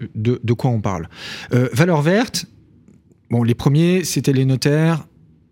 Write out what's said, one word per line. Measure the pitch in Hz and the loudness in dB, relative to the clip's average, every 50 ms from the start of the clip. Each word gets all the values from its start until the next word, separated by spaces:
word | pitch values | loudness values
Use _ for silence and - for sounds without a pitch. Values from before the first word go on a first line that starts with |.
| 120 - - | -10 -10 -8
de, | 110 107 117 123 - | -2 -2 -2 -2 0
de | 113 117 | -2 -2
quoi | 117 - - 127 | -2 0 0 -2
on | 117 107 | -2 -2
parle. | 98 104 92 82 82 - - - - - - - - - | -2 -2 -4 -4 -6 -10 -14 -18 -16 -16 -14 -16 -6 -2
Euh, | 127 123 127 - | 0 0 0 0
valeur | 120 117 170 180 165 147 | 0 0 2 2 2 2
verte, | 143 165 190 220 254 - - - - - - - _ _ _ - _ - - _ _ _ _ _ _ - | 2 2 2 0 0 -2 -6 -10 -10 -10 -18 -20 _ _ _ -20 _ -20 -20 _ _ _ _ _ _ -4
bon, | 117 117 | -2 0
les | 117 117 117 | 0 0 0
premiers, | - - 143 139 156 170 175 180 185 156 | 0 0 2 2 4 4 4 2 0 0
c'était | - - 143 - 143 | -2 -4 0 0 2
les | 135 135 135 | 2 2 2
notaires, | 131 131 123 - 143 147 156 160 165 165 139 - - _ _ _ _ _ _ _ _ | 2 0 2 2 2 2 2 2 2 0 -2 -6 -12 _ _ _ _ _ _ _ _